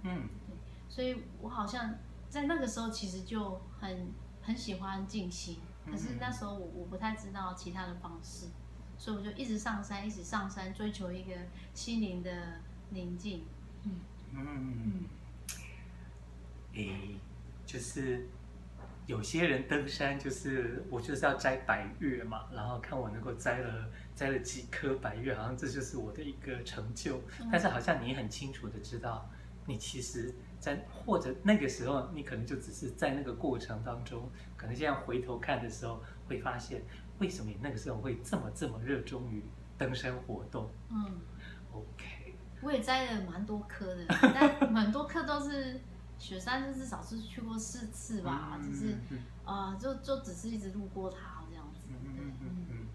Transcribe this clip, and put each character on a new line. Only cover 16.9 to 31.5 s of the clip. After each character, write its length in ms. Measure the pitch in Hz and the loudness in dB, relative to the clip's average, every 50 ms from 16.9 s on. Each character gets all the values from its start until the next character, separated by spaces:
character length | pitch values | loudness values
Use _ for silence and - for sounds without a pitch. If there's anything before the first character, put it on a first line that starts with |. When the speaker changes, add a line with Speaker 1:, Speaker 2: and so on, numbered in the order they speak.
| 98 101 101 101 101 98 95 - - - - - - - - | -2 -4 -4 -6 -6 -8 -8 -10 -12 -12 -10 -12 -10 -12 -10
Speaker 1:
就 140 | - - 127 | -6 -6 -4
是 500 | 113 - - - 135 131 127 123 123 - - - - - - - - - - - - - - - - - | -4 -4 -2 0 2 2 2 2 0 -4 -8 -10 -12 -12 -12 -12 -12 -12 -10 -10 -10 -10 -10 -10 -4 -2
有 160 | 117 110 107 | 0 0 0
些 240 | - - 160 175 165 | 2 4 6 8 8
人 200 | 135 131 131 - | 6 6 4 4
登 200 | 151 147 143 139 | 4 4 4 2
山， 320 | - - 143 139 139 139 | 2 2 4 4 4 2
就 100 | - 143 | 0 0
是 560 | 127 - - 135 135 131 123 113 117 - - - | -2 0 0 2 4 4 4 2 2 -2 -4 -2
我 100 | 117 120 | -2 -2
就 140 | 110 - 143 | 0 2 2
是 100 | 135 160 | 6 6
要 80 | 147 135 | 6 6
摘 220 | - - 135 131 131 - | 8 6 4 4 4 4
百 220 | - 104 101 101 101 - - | 4 4 4 4 -2 -4 0
岳 240 | 175 143 127 120 113 | 2 2 2 2 0
嘛， 200 | 113 110 110 113 - 131 | -2 -4 -4 -4 -6 -4
然 140 | 113 104 107 | -2 0 0
后 100 | 123 120 | 0 -2
看 200 | - - 143 131 | -2 -2 -2 0
我 100 | 123 107 | 0 0
能 100 | 104 113 | -2 -2
够 140 | 110 127 117 | -2 -4 -4
摘 240 | 117 - 127 120 123 | 0 2 2 2 4
了， 300 | 127 117 110 113 110 - - - - - - | 2 0 -2 -2 -4 -4 -6 -8 -10 -10 -4
摘 160 | - 143 135 | 0 2 4
了 80 | 135 127 | 4 4
几 280 | - - - - - - | 2 0 -4 -4 -4 -4
颗 240 | - - - 139 131 131 | -4 0 4 4 2 4
百 180 | - 110 107 | 2 -2 -2
岳， 180 | 113 120 135 127 | 0 2 2 2
好 100 | 110 110 | 2 2
像 140 | 117 127 113 | 0 0 0
这 100 | 147 135 | 0 0
就 140 | 113 139 | 0 0
是 160 | 123 - - 127 | -2 -2 -2 -2
我 140 | 110 107 | -2 -2
的 100 | 104 - | -2 -4
一 120 | 151 143 135 | -4 -4 -4
个 280 | - - 139 131 123 120 | -4 -4 -4 -4 -2 -2
成 300 | - - - 110 110 117 | -4 -4 -2 -2 -2 -2
就。 240 | - - 151 135 127 - - - - | 0 0 0 0 0 -2 -4 -8 -4
Speaker 2:
嗯。 100 | 233 226 | 0 4
Speaker 1:
但 80 | 220 170 | 6 6
是 80 | 190 185 | 6 6
好 120 | - - | 4 4
像 200 | - - 165 139 117 | 4 4 4 4 4
你 80 | 120 131 | 0 0
很 160 | 135 117 107 | 0 0 -2
清 240 | - - 143 135 135 | -2 -2 -4 -4 -4
楚 160 | - - 110 | -4 -6 -4
地 80 | 107 107 | -4 -4
知 200 | - - 123 113 | -6 -4 -6 -2
道， 280 | 113 120 113 110 107 - - - - - - - - | -2 -2 -2 -2 -4 -8 -10 -10 -12 -12 -12 -8 -4
你 100 | - 131 | -4 -4
其 240 | 110 - - - 131 | -2 -2 -4 -4 -4
实 360 | 117 - - 120 113 123 - - - - - - | -4 -2 -2 -2 -2 -2 -4 -6 -10 -12 -10 -4
在， 260 | - 151 143 - - - | 0 0 0 0 -2 -6
或 260 | - - - - 202 170 | -8 -6 2 4 6 6
者 160 | - 127 131 - | 6 2 -2 4
那 160 | - 196 | 8 8